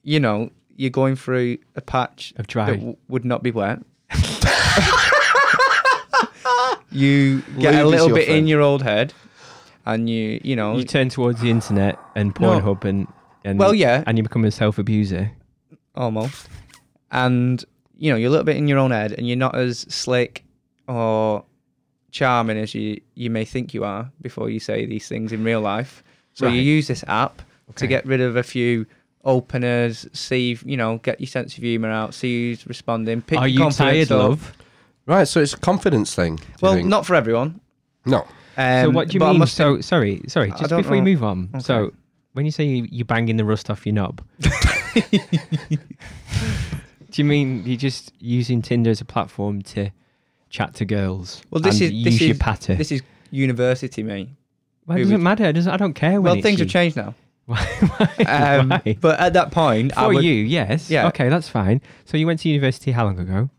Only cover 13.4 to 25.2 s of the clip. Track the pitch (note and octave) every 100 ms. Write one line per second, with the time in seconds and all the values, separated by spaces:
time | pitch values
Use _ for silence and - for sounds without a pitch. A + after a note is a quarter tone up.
13.4 | G2+ F#2+ G3 G#3+ C#3 B2+ A2+ A2+ A2 A#2+
14.4 | A2 - G#2+ G#2+ G#2 G#2+ G2+ F2+ G#2+ -
15.4 | _ _ _ _ _ - A#2+ A2 A#2+ -
16.4 | - - - - _ _ _ B2+ B2+ B2
17.4 | B2 B2 - _ _ _ D3+ A2+ A#2+ D#3
18.4 | D#3 C3+ D3 C#3 C3 A2+ G#2+ - A#2+ B2
19.4 | C3 - B2+ A#2 - - - B2 A#2+ -
20.4 | _ _ _ _ - A#2+ A2+ A2 A2 G#2
21.4 | - _ _ _ _ _ _ - C3+ A#2+
22.4 | A2+ G#2+ G#2+ A2 G#2+ G#2 _ - A#2+ A2+
23.4 | A2 B2+ B2 A2 G#2 G2+ B2 _ B2 A2+
24.4 | A2+ A2 - A2 A2 A2 - A2+